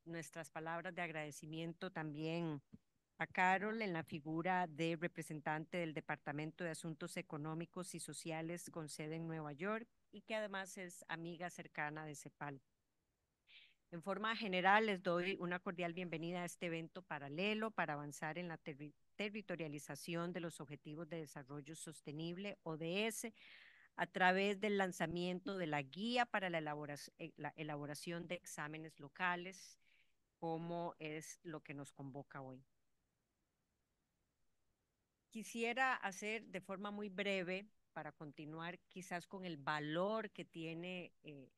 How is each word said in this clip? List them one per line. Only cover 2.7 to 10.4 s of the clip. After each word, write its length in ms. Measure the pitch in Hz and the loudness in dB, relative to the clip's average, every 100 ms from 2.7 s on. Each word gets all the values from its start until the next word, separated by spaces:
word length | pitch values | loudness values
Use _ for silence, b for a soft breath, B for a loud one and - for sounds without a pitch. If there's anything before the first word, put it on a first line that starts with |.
| - _ _ _ - | -20 _ _ _ -4
a 80 | 160 | 0
Carol 560 | - 185 190 214 226 | 6 8 8 4 2
en 100 | 202 | 2
la 80 | 165 | 0
figura 640 | - 160 156 160 180 180 175 | -2 -4 -2 2 4 4 4
de 320 | 151 165 165 | 2 2 4
representante 760 | 170 - 156 156 156 156 151 180 | 0 -2 -6 -2 0 0 0 0
del 160 | 165 | 0
Departamento 680 | 151 - 147 151 143 156 - | -2 -2 -4 -2 -2 -2 -2
de 80 | 170 | -2
Asuntos 440 | 156 165 156 175 180 | -2 -4 -4 -4 -4
Económicos 800 | - 156 156 160 165 185 180 | -4 -4 -2 -2 -4 -6 -6
y 60 | 170 | -6
Sociales 720 | - 143 165 160 165 175 - | -6 -6 -4 -2 -2 -4 -6
con 180 | 170 151 | -6 -6
sede 280 | - 156 165 | -4 -4 -2
en 100 | 165 | -2
Nueva 260 | 160 151 | -2 -4
York 340 | 139 196 220 233 _ _ | -2 0 0 -4 _ _
y 120 | 208 | -16
que 120 | - | -2
además 460 | 220 | -2